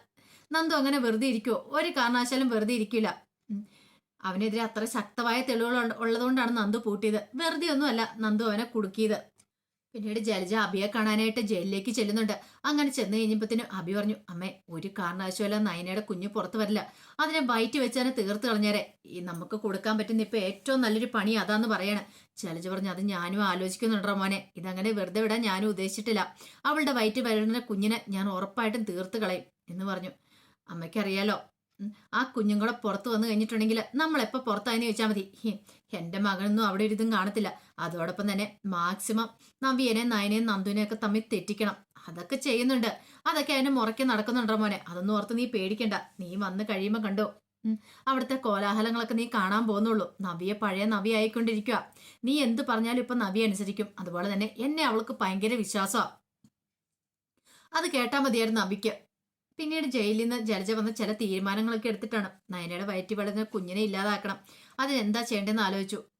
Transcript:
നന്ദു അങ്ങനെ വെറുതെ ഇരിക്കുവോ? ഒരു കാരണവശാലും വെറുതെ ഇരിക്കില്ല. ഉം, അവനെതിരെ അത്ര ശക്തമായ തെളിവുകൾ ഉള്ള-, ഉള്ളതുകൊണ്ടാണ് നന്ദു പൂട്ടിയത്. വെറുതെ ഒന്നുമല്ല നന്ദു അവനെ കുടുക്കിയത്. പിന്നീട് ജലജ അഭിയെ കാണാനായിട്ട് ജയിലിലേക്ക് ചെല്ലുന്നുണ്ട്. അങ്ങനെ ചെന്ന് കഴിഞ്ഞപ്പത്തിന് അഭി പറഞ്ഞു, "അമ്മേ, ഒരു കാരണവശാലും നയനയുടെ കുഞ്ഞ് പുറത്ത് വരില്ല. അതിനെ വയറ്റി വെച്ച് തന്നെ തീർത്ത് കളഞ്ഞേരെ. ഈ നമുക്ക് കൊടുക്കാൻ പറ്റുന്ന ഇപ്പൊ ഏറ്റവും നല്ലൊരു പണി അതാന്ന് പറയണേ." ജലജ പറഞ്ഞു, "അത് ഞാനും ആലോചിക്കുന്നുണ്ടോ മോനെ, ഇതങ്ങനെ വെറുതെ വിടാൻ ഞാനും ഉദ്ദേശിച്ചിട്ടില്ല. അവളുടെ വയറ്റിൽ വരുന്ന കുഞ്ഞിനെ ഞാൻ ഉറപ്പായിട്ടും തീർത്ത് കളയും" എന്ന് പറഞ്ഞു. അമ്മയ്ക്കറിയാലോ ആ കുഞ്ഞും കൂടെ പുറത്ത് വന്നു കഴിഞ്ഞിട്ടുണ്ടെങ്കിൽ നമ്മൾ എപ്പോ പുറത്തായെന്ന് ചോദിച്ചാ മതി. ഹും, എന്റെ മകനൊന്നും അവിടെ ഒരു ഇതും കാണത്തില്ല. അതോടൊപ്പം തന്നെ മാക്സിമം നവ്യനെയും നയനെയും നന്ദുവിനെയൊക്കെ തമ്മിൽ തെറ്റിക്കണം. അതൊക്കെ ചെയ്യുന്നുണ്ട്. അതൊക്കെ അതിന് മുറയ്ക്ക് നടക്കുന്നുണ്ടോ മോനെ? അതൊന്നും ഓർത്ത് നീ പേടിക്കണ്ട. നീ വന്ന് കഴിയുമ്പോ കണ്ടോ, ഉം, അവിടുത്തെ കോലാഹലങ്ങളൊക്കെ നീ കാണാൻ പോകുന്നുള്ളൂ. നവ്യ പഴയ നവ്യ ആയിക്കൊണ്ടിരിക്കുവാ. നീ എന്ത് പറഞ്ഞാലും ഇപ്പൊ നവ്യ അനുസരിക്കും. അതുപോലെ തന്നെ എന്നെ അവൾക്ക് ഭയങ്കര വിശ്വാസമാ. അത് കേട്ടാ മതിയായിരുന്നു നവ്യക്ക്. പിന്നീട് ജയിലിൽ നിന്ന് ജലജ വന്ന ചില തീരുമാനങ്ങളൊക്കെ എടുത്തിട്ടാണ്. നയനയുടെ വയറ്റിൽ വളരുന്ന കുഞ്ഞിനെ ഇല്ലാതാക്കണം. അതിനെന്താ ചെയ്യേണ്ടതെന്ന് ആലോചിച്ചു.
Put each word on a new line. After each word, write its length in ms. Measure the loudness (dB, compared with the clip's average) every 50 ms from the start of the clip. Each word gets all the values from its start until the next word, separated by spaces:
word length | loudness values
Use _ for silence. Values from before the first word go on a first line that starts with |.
| -10 _ _ _ -20 -20 -20 -20 _ -2
നന്ദു 240 | 0 0 2 2 2
അങ്ങനെ 220 | 2 2 2 2 2
വെറുതെ 280 | 2 2 2 2 2
ഇരിക്കുവോ? 320 | 2 0 0 0 0 0 -2 -2
ഒരു 240 | -2 -2 0 0 0
കാരണവശാലും 580 | 0 0 2 2 2 2 2 2 2 2 2 2
വെറുതെ 260 | 2 2 2 2 2
ഇരിക്കില്ല. 340 | 0 0 0 0 0 0 0 -2 -4 -10 _ _ _ _ -8
ഉം, 140 | -8 -8 -8 -10 -16 -20 -20 -20 _ _ _ _ _ _
അവനെതിരെ 420 | -6 -4 -2 0 0 0 0 0 -2
അത്ര 220 | -2 -2 -4 -4
ശക്തമായ 540 | -2 -2 -4 -4 -4 -4 -2 0 0 0 0
തെളിവുകൾ 360 | 0 0 0 2 2 2 2 2
ഉള്ള-, 200 | 0 0 -2 -2
ഉള്ളതുകൊണ്ടാണ് 540 | 0 0 2 2 2 2 4 4 2 2 2
നന്ദു 260 | 2 2 2 0 0
പൂട്ടിയത്. 420 | 0 -2 -2 0 2 2 2 0 -2 -4 -4
വെറുതെ 340 | -2 -2 0 0 0 0 2
ഒന്നുമല്ല 340 | 2 2 2 2 2 2 0 -2 -2 -2
നന്ദു 260 | 0 2 2 2 2
അവനെ 200 | 2 2 0 -2
കുടുക്കിയത്. 540 | -2 -2 -2 -2 -2 0 0 2 2 2 0 -4 -8 _ _ _ _ _ _ _ _ _ _ _ _ -12
പിന്നീട് 240 | -8 -6 -4 -4 -2
ജലജ 360 | 0 0 0 0 0 0 2
അഭിയെ 320 | 2 2 2 0 0 0
കാണാനായിട്ട് 540 | 0 0 2 2 4 4 4 2 2 2 0
ജയിലിലേക്ക് 500 | 0 0 0 0 0 0 -2 -2 -2 -2
ചെല്ലുന്നുണ്ട്. 420 | 0 0 0 2 2 2 2 0 0 -4 -8 -14 -12 -6 -2
അങ്ങനെ 260 | 0 2 2 2 2
ചെന്ന് 260 | 2 0 0 0 2
കഴിഞ്ഞപ്പത്തിന് 480 | 2 2 2 2 2 0 0 0 -2 -2 -4 -6
അഭി 200 | -6 -4 -2 -2
പറഞ്ഞു, 240 | 0 0 0 -2 -2 -6 -12
"അമ്മേ, 200 | -10 -8 -8 -8 -8 -10 _ -12
ഒരു 200 | -10 -8 -8 -8
കാരണവശാലും 760 | -6 -4 -4 -4 -4 -4 -4 -4 -2 -2 0 0 2 2 2
നയനയുടെ 360 | 0 0 -2 -4 -4 -4 -4
കുഞ്ഞ് 280 | -4 -4 -4 -6 -6 -4
പുറത്ത് 280 | -4 -4 -4 -2 -2
വരില്ല. 240 | 0 0 2 2 0 -2 -4 -12 -20 -20 -8 -2 -2
അതിനെ 200 | 0 0 2 2
വയറ്റി 380 | 2 2 2 2 2 2 2 0
വെച്ച് 200 | 0 0 0 0
തന്നെ 140 | 0 0 0
തീർത്ത് 340 | 0 0 0 0 0 0
കളഞ്ഞേരെ. 360 | 0 2 4 4 4 2 2 -2 -4 -12 _ -20
ഈ 140 | -14 -12 -10
നമുക്ക് 360 | -8 -8 -8 -8 -6 -6 -4
കൊടുക്കാൻ 400 | -2 -2 -2 -2 0 0 0 0
പറ്റുന്ന 260 | 0 0 0 0 0 0
ഇപ്പൊ 160 | 0 0 -2
ഏറ്റവും 420 | 0 -2 -4 -4 -2 0 2 2
നല്ലൊരു 260 | 4 4 2 2 0
പണി 280 | 0 0 0 2 2 2
അതാന്ന് 340 | 2 2 2 2 2 2 2
പറയണേ." 340 | 0 0 0 0 -2 -2 -4 -8 -16 -20 -20 _ _ -10
ജലജ 280 | -8 -8 -6 -6 -6 -4
പറഞ്ഞു, 220 | -4 -2 -2 -2
"അത് 120 | -2 -2 -2
ഞാനും 400 | -2 -2 -2 -2 -2 0 2 2
ആലോചിക്കുന്നുണ്ടോ 720 | 2 2 0 -2 -4 -2 -2 0 0 2 2 0 0 0
മോനെ, 360 | 0 0 0 0 -2 -4 -8 -12
ഇതങ്ങനെ 360 | -10 -8 -6 -4 -2 0 0 0
വെറുതെ 300 | 0 -2 -2 0 0 0
വിടാൻ 200 | 2 2 0 0
ഞാനും 260 | 0 0 2 2 0
ഉദ്ദേശിച്ചിട്ടില്ല. 540 | 0 0 -2 -4 -4 -4 -2 0 0 0 0 -2 -6 -14 -20 -20 -12 -4 -2
അവളുടെ 280 | 0 2 2 2 2 2
വയറ്റിൽ 300 | 2 2 2 2 0 0
വരുന്ന 360 | 2 2 2 2 2 0 0
കുഞ്ഞിനെ 420 | -2 -2 -2 0 2 2 0 0 -2 -4
ഞാൻ 200 | -4 -2 -2 -2
ഉറപ്പായിട്ടും 540 | -2 -2 -4 -4 -2 -2 0 0 0 -2 -4
തീർത്ത് 360 | -4 -4 -6 -6 -4 -4 -2
കളയും" 260 | -2 -2 -2 -2 -6 -10 _ _ _ -12
എന്ന് 160 | -10 -6 -4
പറഞ്ഞു. 280 | -4 -4 -4 -6 -10 -12 _ _ _ _ _ _ _ _ _ _ -14
അമ്മയ്ക്കറിയാലോ 680 | -10 -10 -10 -6 -4 -2 -2 0 0 0 2 2 0 -2 -4 -10 _ _ _ _ _ -12 -10 -10 -10 -12 -10 _ -2
ആ 80 | -2 -2
കുഞ്ഞും 360 | 0 0 0 2 2 2 2
കൂടെ 140 | 2 0 0
പുറത്ത് 360 | -2 -2 -2 -2 -2 -2 0
വന്നു 200 | 0 2 2 2
കഴിഞ്ഞിട്ടുണ്ടെങ്കിൽ 560 | 2 0 0 0 2 2 2 2 2 0 -2 -2 -2
നമ്മൾ 280 | 0 0 2 2 0 0
എപ്പോ 160 | 0 -2 -4
പുറത്തായെന്ന് 480 | -2 -2 -2 -2 0 0 0 0 2
ചോദിച്ചാ 200 | 0 0 2 2
മതി. 260 | 2 2 0 -2 -6 -8 -6 -4
ഹും, 140 | -4 -4 -6 -8 -20 -20 -20 _ _ -8
എന്റെ 260 | -8 -6 -6 -2 0
മകനൊന്നും 480 | 0 0 2 2 2 2 4 4 4
അവിടെ 180 | 4 2 2 2
ഒരു 100 | 2 2
ഇതും 180 | 2 2 2 2
കാണത്തില്ല. 480 | 2 2 2 0 0 0 -2 -2 -8 -14 -18 _ -8
അതോടൊപ്പം 540 | -6 -6 -4 -4 -4 -4 -2 -2 -2 0 0
തന്നെ 260 | 0 -2 -4 -6 -8 -6
മാക്സിമം 640 | -4 -2 0 0 0 0 -2 -2 0 0 0 0 -2 -6 -14 -20 -20 _ _ 0
നവ്യനെയും 460 | 2 2 2 2 2 2 2 2 2
നയനെയും 380 | 2 2 2 2 2 2 2
നന്ദുവിനെയൊക്കെ 480 | 2 0 0 0 0 0 0 0 0 -2
തമ്മിൽ 280 | -2 0 0 2 0 0 0 -2
തെറ്റിക്കണം. 440 | -2 -2 -2 -2 -2 -2 -2 -2 -4 -10 _ -20 -20 -16 -14
അതൊക്കെ 280 | -12 -12 -6 -4 -4
ചെയ്യുന്നുണ്ട്. 640 | -2 0 2 2 2 4 4 4 4 2 2 0 -4 -8 -20 -16 -6 -2
അതൊക്കെ 260 | 0 0 2 2 2 2
അതിന് 180 | 2 2 4
മുറയ്ക്ക് 320 | 4 2 2 2 0 2 2
നടക്കുന്നുണ്ടോ 540 | 2 2 2 2 0 0 0 2 2 2
മോനെ? 280 | 2 2 2 0 -4 -6 -8
അതൊന്നും 260 | -6 -4 0 2 2
ഓർത്ത് 240 | 2 0 0 0 0
നീ 80 | 0
പേടിക്കണ്ട. 480 | 0 0 0 0 0 0 0 0 0 -2 -2 -4 -8 _ -12
നീ 140 | -10 -8 -4
വന്ന് 280 | -4 -4 -2 -2 -2 -2
കഴിയുമ്പോ 400 | -2 -2 -2 0 0 0 0 0
കണ്ടോ, 300 | 0 0 0 0 -2 -4 -8 _ _ _ _ -4
ഉം, 120 | -2 -2 -2 -6 -12 -20 -8 -2 -2
അവിടുത്തെ 260 | 0 0 0 -2 -2
കോലാഹലങ്ങളൊക്കെ 800 | -2 0 0 0 2 2 2 2 2 2 0 0 -2 -2 0 0
നീ 140 | -2 -2 0 0
കാണാൻ 320 | 0 2 2 2 2 2
പോകുന്നുള്ളൂ. 480 | 2 2 2 2 2 2 2 0 -2 -4 -6
നവ്യ 320 | -6 -6 -4 -4 -2 -2 -2
പഴയ 320 | 0 -2 -2 0 0 0
നവ്യ 320 | 0 0 0 2 2 2
ആയിക്കൊണ്ടിരിക്കുവാ. 640 | 2 2 2 0 0 0 0 0 0 0 0 -2 -2 -2 -6 -14 -20 -20 -20 -14 _ -2
നീ 160 | 0 2 2
എന്ത് 220 | 2 2 2 0 0 0
പറഞ്ഞാലും 320 | 0 0 0 2 2 0
ഇപ്പൊ 140 | 0 0 0
നവ്യ 300 | 0 0 0 2 2 2
അനുസരിക്കും. 440 | 2 2 0 -2 -4 -4 -4 -6 -6 -8 -12
അതുപോലെ 340 | -10 -6 -4 -2 -2 -2 0
തന്നെ 220 | -2 -2 -2 -4 -4
എന്നെ 260 | -4 -2 0 0 2
അവൾക്ക് 320 | 2 2 0 -2 -4 -4 -2
ഭയങ്കര 340 | -2 -2 0 0 0 0 0
വിശ്വാസമാ. 560 | 0 0 0 -2 -2 0 0 0 0 0 -2 -4 -12 _ _ _ _ _ _ _ _ _ _ _ _ _ _ _ _ _ _ _ _ _ _ _ _ _ _ -20 -20 -8 _ -2
അത് 160 | 0 0 2
കേട്ടാ 300 | 2 0 2 2 2 2
മതിയായിരുന്നു 400 | 4 4 4 4 2 2 2 2
നവ്യക്ക്. 380 | 0 0 0 -2 -2 -2 -4 -4 -10 _ _ _ _ _ _ _ _ _ _
പിന്നീട് 300 | -8 -6 -4 -2 -2 -2
ജയിലിൽ 420 | 0 0 0 2 2 2 2 2 0
നിന്ന് 160 | 0 -2 0
ജലജ 280 | 0 0 0 0 0 0
വന്ന 180 | 0 0 -2
ചില 220 | -2 -2 -2 -2 -2
തീരുമാനങ്ങളൊക്കെ 760 | -2 -2 -2 0 0 0 0 0 0 0 0 -2 -2 -2 -2
എടുത്തിട്ടാണ്. 420 | -2 -4 -4 -4 -2 -2 -2 -4 -8 -14 _ -10
നയനയുടെ 340 | -10 -8 -8 -6 -6 -6 -4
വയറ്റിൽ 300 | -4 -4 -4 -4 -4 -2
വളരുന്ന 280 | -2 -2 -2 -2 -2 -2
കുഞ്ഞിനെ 380 | -2 -4 -4 -4 -4 -2 0
ഇല്ലാതാക്കണം. 600 | 0 0 0 0 0 0 0 -2 -2 -6 -8 -8 -12 -20 -20 -20 -20 -10 -6 -4
അതിനെന്താ 420 | -2 0 0 2 2 2 0 0 0
ചെയ്യേണ്ടതെന്ന് 400 | -2 -2 -2 0 0 0 2 2
ആലോചിച്ചു. 420 | 2 0 0 -2 -4 -6 -8 -10 _ _